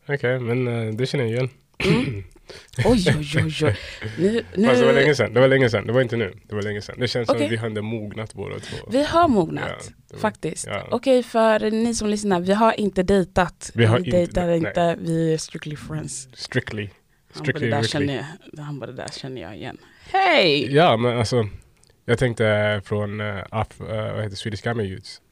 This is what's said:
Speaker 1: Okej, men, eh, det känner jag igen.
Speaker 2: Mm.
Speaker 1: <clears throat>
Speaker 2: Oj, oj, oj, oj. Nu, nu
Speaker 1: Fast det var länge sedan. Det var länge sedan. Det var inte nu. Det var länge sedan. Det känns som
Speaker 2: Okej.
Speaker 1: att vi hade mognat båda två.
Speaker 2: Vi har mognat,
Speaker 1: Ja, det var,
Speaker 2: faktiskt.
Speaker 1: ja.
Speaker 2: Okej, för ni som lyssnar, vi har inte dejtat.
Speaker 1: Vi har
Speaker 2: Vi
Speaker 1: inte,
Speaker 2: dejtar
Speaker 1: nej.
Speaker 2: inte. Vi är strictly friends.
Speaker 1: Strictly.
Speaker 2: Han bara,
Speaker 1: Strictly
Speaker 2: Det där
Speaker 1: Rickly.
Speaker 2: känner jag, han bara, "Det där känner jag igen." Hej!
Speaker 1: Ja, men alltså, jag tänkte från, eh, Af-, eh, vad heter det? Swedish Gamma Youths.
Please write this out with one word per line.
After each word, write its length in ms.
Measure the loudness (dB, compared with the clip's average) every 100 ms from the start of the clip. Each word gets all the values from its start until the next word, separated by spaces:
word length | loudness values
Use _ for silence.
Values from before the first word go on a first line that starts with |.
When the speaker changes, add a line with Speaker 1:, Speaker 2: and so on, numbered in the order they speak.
| -4
Speaker 1:
Okej, 320 | -2 0 -2
men, 280 | 0 0 0 -2 -4
eh, 60 |
det 120 | -2 -2
känner 180 | 0
jag 80 | -2
igen. 180 | 0 -2 -6 _ _
Speaker 2:
Mm. 400 | 2 2 2 -6 -12
Speaker 1:
<clears throat> 60 | -20 _ -20 -16 0
Speaker 2:
Oj, 200 | 4 4 4 0
oj, 140 | 0 -2
oj, 180 | -2 0
oj. 120 | 0 0 -6 -12 -10 0
Nu, 260 | 0 0 -4 2
nu 120 | 4
Speaker 1:
Fast 120 | 6
det 60 | 6
var 60 |
länge 220 | 6 4
sedan. 200 | 4 2
Det 60 | 4
var 80 | 6
länge 220 | 6 4
sedan. 160 | 2 2
Det 60 |
var 80 | 2
inte 160 | 2 0
nu. 220 | -4 -6 _
Det 60 |
var 80 | -6
länge 200 | -4 -6
sedan. 140 | -10 -4
Det 80 | -2
känns 180 | -2 0
som 100 | 0
Speaker 2:
Okej. 100 | 0
Speaker 1:
att 60 |
vi 40 | -2
hade 260 | -2 -4
mognat 520 | -4 -6 -8 -10 -12
båda 240 | -10 -10 -10
två. 160 | -10 -14 -4
Speaker 2:
Vi 140 | -2
har 240 | 2 4 4
mognat, 360 | 4 2 -2 -6
Speaker 1:
Ja, 60 | -8 -14 -20 _
det 60 |
var, 60 | -6
Speaker 2:
faktiskt. 460 | -6 -4 -10 -8 -8
Speaker 1:
ja. 200 | -8 -4
Speaker 2:
Okej, 320 | -2 2 2
för 480 | 2 2 4 4 2
ni 240 | 0 0
som 140 | 0 -2
lyssnar, 320 | -2 0 0
vi 120 | 2
har 280 | 4 4 4
inte 220 | 0 0
dejtat. 680 | 2 2 2 0 0 -2 -10
Speaker 1:
Vi 100 | 2
har 140 | 4 4
Speaker 2:
Vi 60 |
Speaker 1:
inte, 120 | 4 2
Speaker 2:
dejtar 300 | 2 0 0
Speaker 1:
nej. 100 | 2
Speaker 2:
inte. 400 | 0 2 2 0
Vi 320 | -2 0 0
är 40 | 0
strictly 380 | -4 -12 -12 -12
friends. 520 | -10 -10 -8 -12 -14
Speaker 1:
Strictly. 480 | -16 -4 -4 -4 -8 -8
Speaker 2:
Han 60 | -12 _ _ _
bara, 80 | -8
Speaker 1:
Strictly 220 | -4 -2 0
Speaker 2:
Det 40 | 0
där 60 |
Speaker 1:
Rickly. 60 | 0 -2 -2
Speaker 2:
känner 200 | -4 -8 -14 -18
jag, 100 | -14
han 160 | -10 -10
bara, 80 | -10
"Det 60 | -12
där 120 | -12
känner 340 | -12 -12 -12
jag 140 | -14 -12
igen." 220 | -14 -14 -20 _ -6
Hej! 640 | 0 2 4 4 4 4
Speaker 1:
Ja, 220 | 4 6 6
men 220 | 2 0
alltså, 300 | 0 0 -2 -6 -20 _ _ _
jag 140 | -2 0
tänkte 640 | 0 2 2 2 2 -2
från, 360 | -2 -4 -4 -6
eh, 60 | -6 -8 -6
Af-, 300 | -4 -4 -6
eh, 160 | -8 -6
vad 200 | -4 -6
heter 80 | -6
det? 60 | -6
Swedish 260 | -8 -6
Gamma 180 | -4 -4
Youths. 400 | -4 -6 -14 -20 _